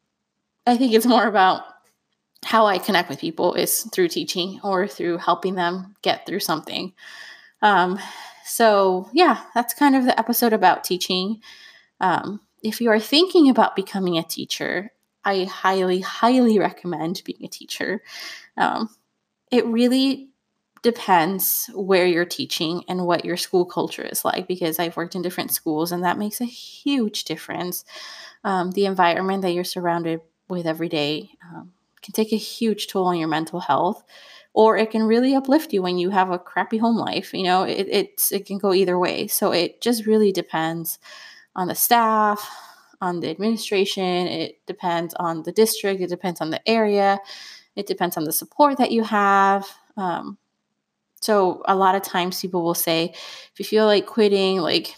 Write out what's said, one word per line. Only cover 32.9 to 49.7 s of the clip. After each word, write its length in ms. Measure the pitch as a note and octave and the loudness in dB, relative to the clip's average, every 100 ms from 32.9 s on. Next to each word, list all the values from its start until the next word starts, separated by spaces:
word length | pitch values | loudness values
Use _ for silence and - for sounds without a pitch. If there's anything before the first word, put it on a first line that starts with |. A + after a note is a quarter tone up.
| G3 F3+ | -2 0
on 100 | F3 | 0
your 100 | D#3+ | -2
mental 320 | D3+ D#3+ F3 | -2 -4 -6
health, 440 | F3 C#3 F3 A3 _ - - - _ | -2 0 0 -2 _ -20 -20 -20 _
or 240 | - A3 G#3+ | 4 6 6
it 140 | A3 | 2
can 120 | A3 | 0
really 320 | A3 A3+ C4 C4+ | 2 2 4 2
uplift 380 | C4+ D4+ - | 2 0 2
you 80 | G3 | -2
when 160 | F3+ F3+ | 0 0
you 120 | F3+ | 0
have 220 | G3+ F#3 | 2 0
a 80 | F3+ | -2
crappy 380 | - - G3+ A3 | -4 -4 -2 0
home 180 | A#3 A3 | 2 2
life. 380 | - - - | 0 -4 -6
You 100 | - | -4
know, 200 | F#3 F#3 | 0 2
it, 240 | G3 - G3 | 2 -2 -2
it's, 420 | G3+ - - - | -2 -2 -4 -4
it 140 | G3 G3 | -4 -6
can 120 | G3 | -4
go 160 | G3+ | 2
either 240 | F#3 F3+ F3+ | 2 2 2
way. 300 | F3 - G#3 | 0 -2 -4
So 240 | - G3 | -2 0
it 300 | E3+ E3 - | 0 -2 -2
just 240 | A#3 A#3 G#3+ | -2 -2 2
really 260 | G#3+ G#3 | 4 4
depends 680 | F#3 E3+ D#3+ D#3+ E3 D#3+ - - - - - _ | 2 -4 -4 -4 -4 -8 -12 -16 -20 -20 -20 _
on 140 | - F3+ | -8 -6
the 80 | F3 | -2
staff, 720 | - A#3 A3 A3 G#3+ G#3 - - - - _ _ | 2 4 4 2 2 0 -6 -16 -20 -20 _ _
on 180 | F#3 F3 | -6 -4
the 100 | D3+ | -6
administration. 960 | E3 G#3+ A3+ - G3+ G3 - F#3 F3+ F3 | -4 -2 -2 -2 0 0 -2 -2 -2 -2
It 320 | D#3+ D#3+ - - | -4 -8 -10 -16
depends 480 | F3+ F3+ E3+ E3+ - | -8 -4 -4 -4 -6
on 280 | E3+ E3 | -6 -6
the 80 | D#3+ | -4
district. 500 | F3+ A3 - G3 F#3+ | 2 2 2 -4 -2
It 80 | F3 | -4
depends 320 | F3 F#3 E3 | -4 -6 -6
on 80 | D#3+ | -6
the 180 | D#3 - | -4 0
area. 520 | A3+ G#3+ G3+ G3 G3 - - - - _ - | 2 2 2 2 0 -4 -18 -20 -20 _ -12
It 120 | G3+ | -8
depends 280 | F#3+ F3+ F3+ | -4 -4 -2
on 80 | |
the 80 | D#3 | -4
support 460 | - G#3+ - D4 C4 | -6 -8 2 2 4
that 140 | A#3+ | 0
you 120 | A3+ | 0
have. 640 | G#3+ G#3+ G3+ G3 G3 G3 G3 | 0 2 4 4 4 2 -2